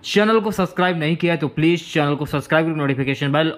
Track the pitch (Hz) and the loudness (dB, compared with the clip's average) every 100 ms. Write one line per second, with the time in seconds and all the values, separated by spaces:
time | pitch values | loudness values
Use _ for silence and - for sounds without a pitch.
0 | - 202 208 220 214 202 180 - 180 170 | 0 2 4 2 0 -2 -4 0 0 0
1 | 151 165 170 170 147 - 156 170 - 160 | 0 0 0 0 -2 0 2 2 -2 -2
2 | 147 143 143 - - 160 160 156 143 131 | 0 0 -2 -6 0 0 0 -2 -2 -2
3 | 135 135 143 143 160 | -2 -2 0 0 0